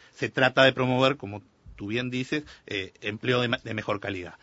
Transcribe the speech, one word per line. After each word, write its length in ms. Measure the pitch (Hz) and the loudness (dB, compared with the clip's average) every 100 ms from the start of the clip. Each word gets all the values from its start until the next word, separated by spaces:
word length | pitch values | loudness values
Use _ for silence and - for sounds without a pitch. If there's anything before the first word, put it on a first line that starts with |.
| - | -14
se 160 | - 113 | -8 -4
trata 340 | - 127 135 | 2 2 6
de 100 | 135 | 6
promover, 440 | 127 127 127 131 139 | 6 2 4 2 2
como 240 | 101 104 - _ - - | -6 -12 -14 _ -20 -12
tú 120 | 101 | -6
bien 220 | 117 127 | -4 -4
dices, 340 | 123 127 151 - - - | -4 -4 -4 -6 -16 -8
eh, 260 | 101 92 - | -6 -6 -8
empleo 400 | 107 110 127 123 | -8 -4 0 2
de 60 | 117 | 2
ma-, 120 | 120 | -2
de 100 | 113 | -4
mejor 260 | 110 110 101 | -6 -4 -4
calidad. 360 | 101 95 87 - | -4 -8 -10 -16